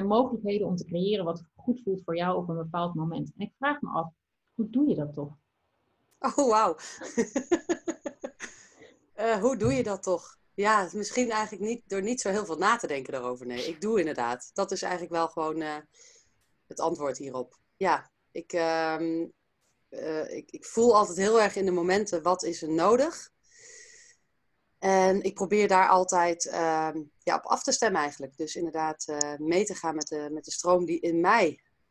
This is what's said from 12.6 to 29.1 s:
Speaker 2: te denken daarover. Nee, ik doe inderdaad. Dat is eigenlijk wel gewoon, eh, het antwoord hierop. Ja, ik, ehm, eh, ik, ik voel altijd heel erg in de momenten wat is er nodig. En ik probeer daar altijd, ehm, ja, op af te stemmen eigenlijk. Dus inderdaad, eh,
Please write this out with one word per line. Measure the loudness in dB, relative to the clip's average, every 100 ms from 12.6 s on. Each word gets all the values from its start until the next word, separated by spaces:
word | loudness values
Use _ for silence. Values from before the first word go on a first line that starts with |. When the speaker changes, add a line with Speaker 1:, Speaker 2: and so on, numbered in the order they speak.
| 2 2
Speaker 2:
te | 0
denken | -6 -4
daarover. | -6 -6 -6 -6
Nee, | -6 -6
ik | -6
doe | 0 0
inderdaad. | 0 0 -2 -4 -8
Dat | -4 -4
is | -2
eigenlijk | -4 -4 -4
wel | -2 -2
gewoon, | -2 -4 -4
eh, | -6 -8 -12 _ -20 -20 _ _ _ _ -18
het | -4
antwoord | -4 -2 -4 -6
hierop. | -8 -8 -10 _ _ -4
Ja, | 0 0 -2 _ _
ik, | -14 -6
ehm, | -2 0 0 0 -2 -2 -2 -4 _ _ _ _ _ _
eh, | -12 -6 -6 -6 -10
ik, | -14
ik | -18
voel | -8 2 6 6
altijd | 6 2
heel | 4 6
erg | 4 2
in |
de | 0
momenten | 2 2 2 2 -2
wat | 0 0
is | 0 -4
er | -2
nodig. | 2 4 6 4 -2 -16 _ _ -20 -20 -20 -20 -20 -20 _ _ _ _ _ _ _
En | 4 6 6 4
ik | 0
probeer | -4 0 2 6
daar | 6 8
altijd, | 6 6 2 2 0 -2
ehm, | 0 2 2 0 -4 -10 _
ja, | -2 -2
op |
af | 0 -2
te | 0
stemmen | 0 2 2
eigenlijk. | -2 -4 -12 -8
Dus | -8 -4
inderdaad, | -4 -2 -4 -4
eh, | -6